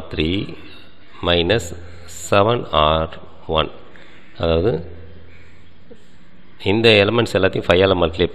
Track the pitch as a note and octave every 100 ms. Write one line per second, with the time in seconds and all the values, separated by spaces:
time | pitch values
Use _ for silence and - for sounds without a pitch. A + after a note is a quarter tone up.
0 | - D#2+ D#2 G2 - - - - - -
1 | - - E2+ F2 E2+ A#2 - - - -
2 | - - - G2+ G#2+ A#2+ - D#2+ D2+ D#2+
3 | D#2+ - - - - D#2 D2+ - - -
4 | - - - - E2+ E2 G#2 - - -
5 | - - - - - - - - - -
6 | - - - - - - G2 A2 A2+ G#2
7 | G2+ A#2 A2 G2 F#2+ - - F2+ G2 F2+
8 | E2+ E2+ F2